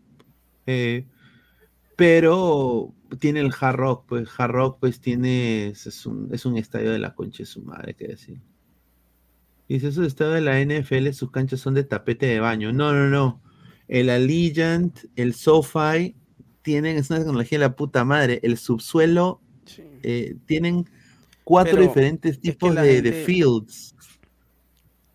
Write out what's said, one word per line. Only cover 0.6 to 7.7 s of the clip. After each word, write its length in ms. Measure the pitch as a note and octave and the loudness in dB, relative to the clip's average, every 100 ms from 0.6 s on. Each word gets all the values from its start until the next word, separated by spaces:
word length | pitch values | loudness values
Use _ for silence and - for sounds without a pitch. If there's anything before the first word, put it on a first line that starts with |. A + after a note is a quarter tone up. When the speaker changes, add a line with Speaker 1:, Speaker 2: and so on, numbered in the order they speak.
| - | -6
Speaker 1:
eh, 400 | B2+ A#2+ A#2+ C3 _ _ _ _ _ _ _ _ - | -2 -2 -4 -8 _ _ _ _ _ _ _ _ 4
pero 960 | F3 E3 E3 F3+ F3+ D3 C3 A#2 - - - C#3 | 6 8 6 4 2 0 0 -2 -6 -12 -18 -4
tiene 200 | D3 D3+ | -2 0
el 120 | C#3 B2+ | -2 -2
Hard 180 | C3 B2+ | -2 0
Rock, 280 | C3 B2+ - | -2 -2 -6
pues 220 | A#2+ A2 - | -8 -8 -4
Hard 140 | B2 | -2
Rock, 260 | B2 C3 C3 | 0 -2 -2
pues, 200 | C3 A#2+ | -4 -4
tiene, 720 | - B2 B2+ B2+ A#2+ A2 G#2 | -6 -2 -2 -2 -2 -4 -6
es, 180 | G2+ - | -10 -16
es 180 | - A#2 | -16 -12
un, 240 | G#2 G#2 | -12 -10
es 140 | A2+ C3 | -8 -6
un 120 | A2+ | -6
estadio 340 | A2 A2 A2 | -6 -6 -4
de 80 | A2 | -4
la 160 | G2+ - | -6 -10
concha 240 | - - | -14 -14
de 60 | - | -18
su 140 | - | -18
madre, 320 | - | -18